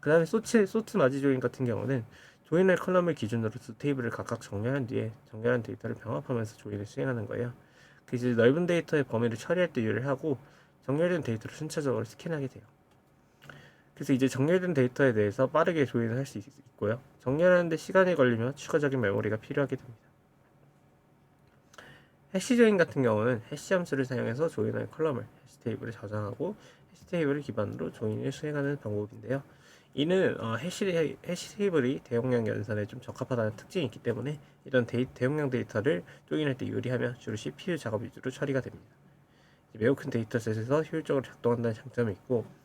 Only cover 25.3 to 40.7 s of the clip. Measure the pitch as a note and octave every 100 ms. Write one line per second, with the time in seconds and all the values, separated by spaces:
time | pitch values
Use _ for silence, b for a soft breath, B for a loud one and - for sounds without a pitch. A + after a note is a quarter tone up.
25.3 | - - - A#2+ A2 A2+ A2+ G2+ G#2+ G#2
26.3 | - D#3 G#3+ B B - - - F3 D3
27.3 | D3 C#3+ A2+ G#2 A#2 E3 - A2 A2 B2+
28.3 | C3+ D3+ D3 C#3 C#3+ A2 G#2 G#2 A2 G#2+
29.3 | C3+ - B B B B - D3+ F#3 D#3
30.3 | - A2+ A2+ D#3+ - G3+ E3+ D#3 - -
31.3 | F3+ - - G3+ E3 B2 D#3 - A#2 B2+
32.3 | A#2+ A2 G#2+ G#2+ G#2+ G#2 B2 - G#2+ -
33.3 | A#2+ A2 G#2+ - F#3+ C3 - B2 A2+ B2+
34.3 | D3+ B B - C3 A#2+ A#2+ B2+ - B2+
35.3 | D3+ D3 B2 A2 A2+ G#2 F3 - B _
36.3 | D3+ D3+ C3 G#2+ G#2+ A2 B2 B2 B2 -
37.3 | G#2+ - - - E3 A#2 G#2+ A#2 - C3
38.3 | C3 C#3+ C3+ A2+ - - _ _ _ _
39.3 | b b b _ A2+ A2 G#2+ C#3 B2 A2+
40.3 | A#2+ A2+ A2 A2+